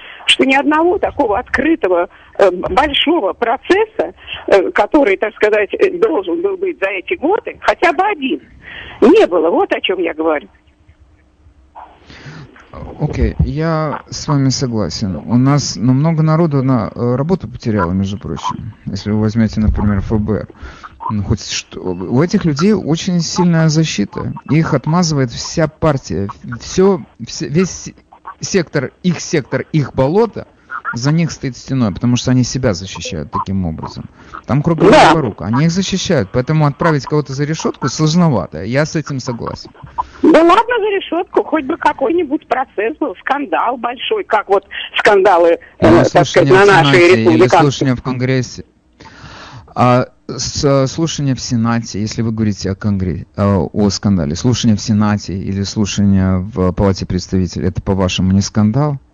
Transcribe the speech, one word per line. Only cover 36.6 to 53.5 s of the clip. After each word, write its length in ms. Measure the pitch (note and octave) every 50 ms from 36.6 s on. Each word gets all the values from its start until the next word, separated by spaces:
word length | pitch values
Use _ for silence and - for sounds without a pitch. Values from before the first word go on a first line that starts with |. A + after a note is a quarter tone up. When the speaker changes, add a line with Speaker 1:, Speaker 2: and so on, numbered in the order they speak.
| D3+
Speaker 2:
отправить 400 | C#3+ C3+ - E3 E3 D#3 C#3+ B2+
кого-то 280 | - D3 D3+ C#3+ - C3+
за 100 | C3 D3
решётку 460 | C#3+ D#3+ - - - E4+ - - C3+
сложновато. 760 | - - D#3 D#3 D#3 F3+ F3 E3 C3+ G2+ D#2 - - D2+ F#2+
Я 220 | A2 B2 C3+ D#3
с 100 | D3+ -
этим 240 | E3 C#3+ - D3 C3
согласен. 520 | - - A#2+ A#2 B2 - - - - - - - - - - - - - - - -
Speaker 1:
Да 180 | - D#4+ -
ладно 340 | E4 E4+ F4+ G#4+ A4+ A4+ B4 A#4
за 100 | G4 G#4+ G4
решётку, 480 | F#4+ - - E4 E4 F#4+ - - F#4 G#4
хоть 220 | - - D#4+ C4+
бы 100 | B3+ E4 D4+
какой-нибудь 680 | - D#4 D4 - C4+ - E4 F4 F4+ B3+ C#4 D#4+ - -
процесс 480 | - B3+ C4 - - - G3+ A3+ D#4 -
был, 160 | D#4 C4 F3+ -
скандал 580 | - - C4 C#4+ D4 G3+ - C#3+ E3+ A3 B3 B3
большой, 460 | A3 A#3+ B3 - - - A3 G#3+ F#3
как 240 | - - G#3 F#3+ -
вот 180 | G3 G3 - - - - - - - -
скандалы, 520 | - A3+ G#3 G3 F#3 G#3 F#3 E3+ F3 E3 E3+ - - - _ -
э, 100 | - G#3+
Speaker 2:
Ну, 80 | A2 A2+
Speaker 1:
так 100 | - -
сказать, 200 | - F3+ E3+ -
Speaker 2:
слушание 260 | - F#3+ F3 C#3 F#3
Speaker 1:
на 100 | F#3+ G3+
Speaker 2:
в 40 | G3+
Speaker 1:
нашей 240 | G3 F3 D3+ C#3+ C#3
Speaker 2:
Сенате 140 | F3+ F3 F3 F#3
или 20 | - A2+
Speaker 1:
республиканской. 360 | A#2 A2 - F3+ B2 - -
Speaker 2:
слушание 360 | D#3 C#3+ B2+ - D3+ C3+ B2+
в 60 | A#2+
Конгрессе. 640 | - C3 B2+ B2 B2+ B2+ C3 C3 B2 - - - - _ _ _ _ _ _ _ - - - - - - - - - - - - - - -
А 300 | - A#2 B2 B2 B2 B2 - _ _ _ -
с-, 600 | - C3 - - - - - C#3+ C#3 C#3 C3+ C3
слушание 480 | - - E3 D#3 - - D3 C#3 B2+
в 40 | A#2+
Сенате, 600 | - - B2+ A#2 A2+ A#2 A#2 A#2 A#2 A#2 - F#2
если 220 | G#2+ G#2+ - - A#2
вы 80 | A#2
говорите 400 | A2 G#2+ A2+ G#2+ G2+ - - F#2
о 40 | G2
Конгре-, 520 | - - G#2+ G2+ F#2+ F#2 F#2 - - - _ -
э, 80 | - G#2
о 440 | G2+